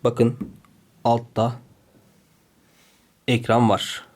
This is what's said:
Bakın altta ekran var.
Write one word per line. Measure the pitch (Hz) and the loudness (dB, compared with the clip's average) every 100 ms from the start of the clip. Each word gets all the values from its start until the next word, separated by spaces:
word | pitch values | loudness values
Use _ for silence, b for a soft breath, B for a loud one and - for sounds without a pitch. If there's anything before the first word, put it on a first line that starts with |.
Bakın | 120 117 117 - 98 - _ _ _ _ | -4 0 0 0 -12 -14 _ _ _ _
altta | 120 117 - - 113 120 _ _ _ _ _ _ _ _ _ _ b b b b b _ - | 0 0 -2 -4 -4 -4 _ _ _ _ _ _ _ _ _ _ b b b b b _ -2
ekran | 120 120 113 117 | -2 2 2 4
var. | 95 - - - | 2 -2 -12 -16